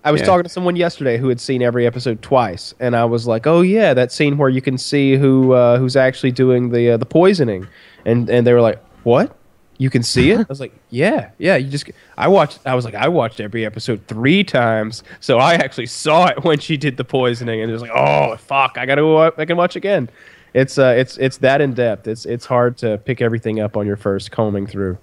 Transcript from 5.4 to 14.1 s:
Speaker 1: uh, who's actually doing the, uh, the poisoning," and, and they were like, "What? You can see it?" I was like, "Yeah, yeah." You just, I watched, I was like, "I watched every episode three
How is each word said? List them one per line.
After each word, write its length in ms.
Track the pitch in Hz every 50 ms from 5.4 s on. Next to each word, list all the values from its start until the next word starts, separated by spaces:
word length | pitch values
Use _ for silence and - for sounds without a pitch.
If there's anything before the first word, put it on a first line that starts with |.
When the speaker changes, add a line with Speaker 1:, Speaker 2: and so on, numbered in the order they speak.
| 131 131
Speaker 1:
uh, 260 | 127 123 123 120 120 123
who's 180 | 131 127 127
actually 340 | 139 131 131 - - - 131
doing 380 | 123 - 131 127 127 123 123 120
the, 220 | 120 120 120 120
uh, 60 | 117
the 80 | 113 -
poisoning," 640 | - - 160 175 190 208 175 139 117 101 92 95 - _ - - - - _ -
and, 240 | - 117 120 120 107
and 180 | 120 123 120
they 60 | 123 120
were 80 | 120
like, 200 | 117 113 - - _ _ _ - -
"What? 320 | 117 120 143 208 302 - _ _ _ _ _ _ _ _ _
You 100 | 131 131
can 120 | - 123 120
see 280 | - - 123 123 151
it?" 80 | 214 240
I 60 | 220
was 140 | - 135 139
like, 120 | 135 113 _ _ _ _
"Yeah, 420 | 113 120 151 208 302 - 104 - _ _
yeah." 180 | - 175 190
You 120 | 131 131 135
just, 220 | 139 139 - - - _ _ _ _
I 120 | - - 156
watched, 300 | 196 196 151 147 - - _
I 80 | 131 131
was 100 | 127 123
like, 100 | 110 101
"I 140 | 101 117 151
watched 320 | 175 160 120 110 - -
every 240 | 104 104 107 117 113
episode 340 | 107 104 110 - - 117 101 -
three 380 | -